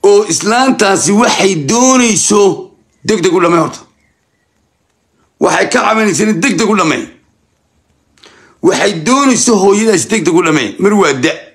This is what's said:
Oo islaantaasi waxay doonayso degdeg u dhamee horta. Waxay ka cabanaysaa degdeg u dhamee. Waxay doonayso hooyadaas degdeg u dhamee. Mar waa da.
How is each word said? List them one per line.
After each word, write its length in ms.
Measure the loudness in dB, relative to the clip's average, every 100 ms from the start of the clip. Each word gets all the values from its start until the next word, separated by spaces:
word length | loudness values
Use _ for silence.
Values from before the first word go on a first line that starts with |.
Oo 220 | 4 2 0
islaantaasi 840 | -4 -2 0 0 0 0 0 0
waxay 420 | 0 0 0 -2 -2 -2
doonayso 1000 | 0 2 2 2 0 0 2 2 0 -12 _ _ _
degdeg 280 | -4 0 0
u 60 | 0
dhamee 200 | 0 0
horta. 200 | -2 -8 -20 _ _ _ _ _ _ _ _ _ _ _ _ _ _ _
Waxay 280 | -2 0 -2
ka 120 | -2
cabanaysaa 520 | 0 0 0 0 -2 0
degdeg 260 | -2 -2 0
u 60 | 0
dhamee. 280 | 0 -2 -8 _ _ _ _ _ _ _ _ _ _ _ -20 _ _ _
Waxay 300 | -2 0 -2 -2 -2
doonayso 500 | 0 2 0 0 2
hooyadaas 520 | 2 2 2 0 -2
degdeg 240 | -2 0
u 80 | 0
dhamee. 320 | 0 -2 -4 -2
Mar 140 | 0
waa 180 | 2 0
da. 200 | 0 -4 -4 -14